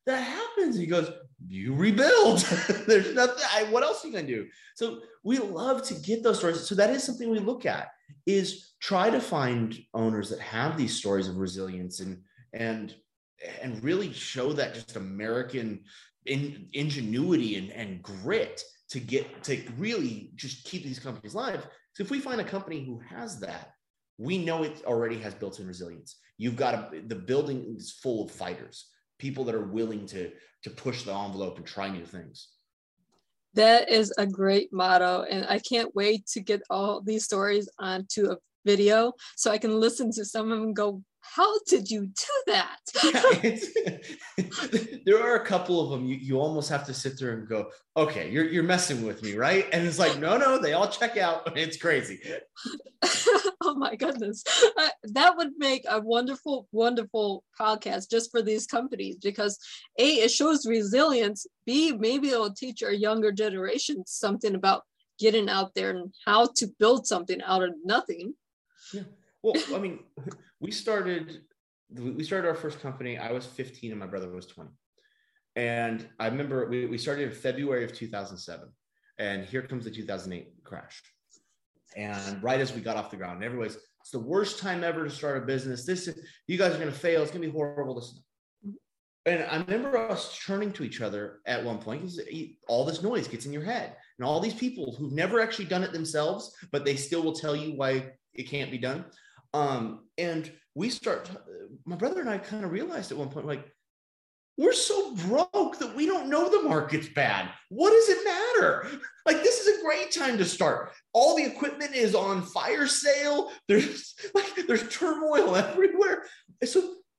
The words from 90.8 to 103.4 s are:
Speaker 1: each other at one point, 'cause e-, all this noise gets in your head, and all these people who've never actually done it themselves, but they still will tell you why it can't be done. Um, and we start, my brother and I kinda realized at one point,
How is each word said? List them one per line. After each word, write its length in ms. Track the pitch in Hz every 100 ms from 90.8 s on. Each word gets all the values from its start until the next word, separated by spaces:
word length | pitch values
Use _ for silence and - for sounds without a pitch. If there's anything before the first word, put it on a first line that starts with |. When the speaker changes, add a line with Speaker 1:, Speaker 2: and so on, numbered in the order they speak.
Speaker 1:
each 160 | 127 -
other 400 | 107 101 101 - -
at 180 | 120
one 140 | 117 107
point, 240 | 107 139
'cause 180 | 180 170 -
e-, 280 | 160 - - -
all 160 | 120
this 180 | 143 165
noise 280 | 196 214 -
gets 160 | - 143
in 80 |
your 100 | 147
head, 320 | 175 240 - - _ -
and 80 | 123
all 140 | 156
these 120 | 214
people 400 | 220 247 247 135 117
who've 160 | 143
never 260 | 143 185 226
actually 260 | 226 226 175
done 180 | 180
it 100 | 190
themselves, 600 | 165 160 151 156 190 - - -
but 120 | 143
they 140 | 139 135
still 240 | - 170
will 100 | 160
tell 220 | 156 156 151
you 220 | 151 139
why 340 | 135 131 131 - _
it 100 | - -
can't 220 | 143 139
be 60 | 127
done. 280 | 123 156 180 _ _ _ _
Um, 540 | 147 143 131 113 - _ -
and 340 | 175 160 156 - _
we 160 | 139 226
start, 400 | - 226 143 - 190 - 92 101 - 165
my 100 | 175
brother 240 | 247 370
and 100 | 254
I 100 | 196
kinda 280 | 196 214 185
realized 460 | 185 349 311 185
at 40 | 143
one 120 | 135
point, 160 | 147